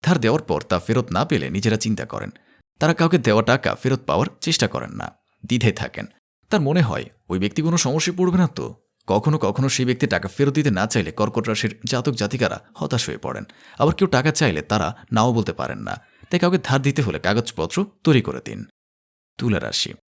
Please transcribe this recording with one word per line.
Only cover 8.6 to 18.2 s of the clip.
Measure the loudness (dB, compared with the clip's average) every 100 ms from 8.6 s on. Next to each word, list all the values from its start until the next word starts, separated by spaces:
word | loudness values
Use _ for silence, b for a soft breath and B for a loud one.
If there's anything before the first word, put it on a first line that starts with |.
| -8 -10 _ _ 0
কখনো | 2 2 2
কখনো | 0 0 0
সেই | 0 0
ব্যক্তি | 0 0
টাকা | 0 -4
ফেরত | 0 0
দিতে | 2 0
না | 0 0
চাইলে | 0 -2
কর্কট | -2 -2 0 -2
রাশির | -2 -4 -4 -4
জাতক | -2 -2
জাতিকারা | -2 -2 0 -2 -2 _ -8
হতাশ | -4 -2 -2
হয়ে | -6
পড়েন। | -8 -8 -12 B B B
আবার | 2 2
কেউ | 2
টাকা | 4 2
চাইলে | 2 0 0
তারা | 0 0 0 -4 B
নাও | 2 2
বলতে | 2 0
পারেন | -4 -6 -6
না। | -8 -10 b b b
তাই | 0
কাউকে | 2 2
ধার | 2 0
দিতে | 2 0
হলে | -2 -2
কাগজপত্র | 0 0 -2 -4 -4 -2 -4 _
তৈরি | 2 2